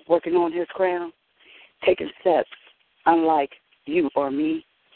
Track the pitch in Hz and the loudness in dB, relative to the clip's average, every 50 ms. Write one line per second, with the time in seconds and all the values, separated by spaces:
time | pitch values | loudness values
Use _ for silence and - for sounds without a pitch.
0 | _ - 165 170 - 170 170 175 175 165 160 175 170 - - - 190 180 180 175 | _ 0 0 0 0 0 0 0 0 0 -2 -6 -8 -8 -4 -2 -2 0 0 -4
1 | 175 170 - _ _ _ _ _ _ _ - - - _ _ _ - 98 90 - | -6 -10 -14 _ _ _ _ _ _ _ -20 -20 -20 _ _ _ 0 0 0 0
2 | - - - - - 92 156 135 - - - - _ - _ _ _ _ _ _ | -2 -10 -12 -4 0 2 2 2 0 -2 -8 -20 _ -20 _ _ _ _ _ _
3 | _ 165 170 165 160 160 160 151 139 - - - _ _ _ _ _ - 151 180 | _ 2 2 4 2 2 2 0 0 -2 -6 -16 _ _ _ _ _ -4 -2 -2
4 | 160 131 - 147 143 139 135 143 151 156 160 160 - _ _ _ _ _ _ | -2 0 -2 -2 -2 -2 -2 -2 -2 -2 -4 -6 -8 _ _ _ _ _ _